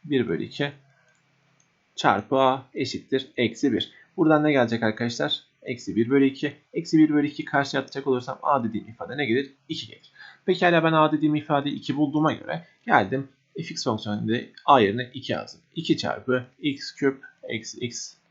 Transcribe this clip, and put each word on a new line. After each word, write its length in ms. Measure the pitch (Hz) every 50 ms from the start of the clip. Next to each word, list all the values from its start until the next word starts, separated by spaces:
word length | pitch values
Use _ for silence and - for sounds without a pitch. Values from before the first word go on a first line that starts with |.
| _
Bir 240 | 151 147 131 113 95
bölü 160 | 90 78 82
iki 280 | - - - 143 143 143 - _ _ _ _ _ _ _ _ _ _ _ _ _ _ _ _ _ _ _ _ _ _ _
çarpı 400 | - - 147 104 98 104 - 135
a 300 | 135 135 131 131 135 135 _ _
eşittir 540 | - 139 - - - - _ - 131 - - _ -
eksi 360 | 123 110 113 - - 139 113
bir. 180 | - - - _ - _ _ _ -
Buradan 260 | 175 156 156 151 151
ne 80 | 151
gelecek 320 | 147 135 120 117 117 113 113
arkadaşlar? 600 | 110 110 - 120 120 120 - 147 147 - - _ _ _ _
Eksi 340 | - - 127 120 - - 87
bir 140 | 101 117 117
bölü 160 | 135 139 139
iki. 300 | 135 135 - - 143 - - _ _ -
Eksi 240 | 170 165 - - 160
bir 120 | 156 151 147
bölü 140 | 147 147 143
iki 180 | 143 - 151
karşıya 380 | - - 143 139 139 - 139 135
atacak 240 | - - 139 139 139
olursam 320 | 131 123 123 - 131 -
a 220 | - 147 147 135 120
dediğim 240 | 110 107 104 - -
ifade 300 | 117 _ 87 87 117 143
ne 80 | 147
gelir? 280 | 113 110 131 139 139 - _ _ _
İki 180 | 160 - - 107
gelir. 240 | - - _ - _ - - - - _ _
Pekala 380 | - 185 180 185 175 170 165 160
ben 100 | 165 160
a 180 | 160 156 156
dediğim 240 | 156 151 151 151 151
ifadeyi 400 | 151 147 - 151 143 139 143 -
iki 220 | 107 98 - 135 139
bulduğuma 360 | 151 143 135 156 156 156 117
göre 340 | - - - - 170 - _ _ _ _
geldim. 420 | 233 202 131 101 95 123 135 139 - _ _ _ _ _
F 80 | - -
X 200 | - 165 - -
fonksiyonunda 540 | 139 113 107 - 110 104 107 113 110 113 123 120 - _ - _
a 140 | - 143 131
yerine 320 | 110 98 101 120 127 123 -
iki 180 | 135 - -
yazdım. 300 | 110 76 - - - - _ _ _
İki 220 | - 165 - 156 -
çarpı 480 | - - - - 104 - 127 127 120 - _ _
X 360 | - 151 135 139 - - -
küp 280 | - 143 139 135 135 - - _ _ -
eksi 360 | - 120 110 107 - - -
x 340 | - 120 117 - - - - _ _ _